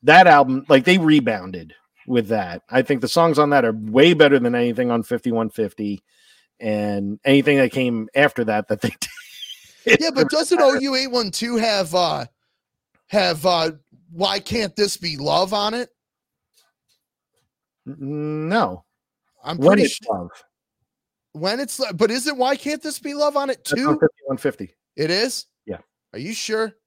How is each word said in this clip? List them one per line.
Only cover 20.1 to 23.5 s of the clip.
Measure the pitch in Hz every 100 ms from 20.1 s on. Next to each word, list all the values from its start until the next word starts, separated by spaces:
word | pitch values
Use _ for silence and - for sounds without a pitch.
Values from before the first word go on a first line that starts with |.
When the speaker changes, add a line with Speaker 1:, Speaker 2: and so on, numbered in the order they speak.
Speaker 1:
Love. | 101 87 - _ _ _ _ _ _ _ _ _
Speaker 2:
When | - 175 233
It's | 277 -
Lo-, | 254
but | 175 240
isn't | 247 254 277
Why | 254 277
Can't | 277 302
This | 302 277
Be | 302
Love | 285 294 285
on | 269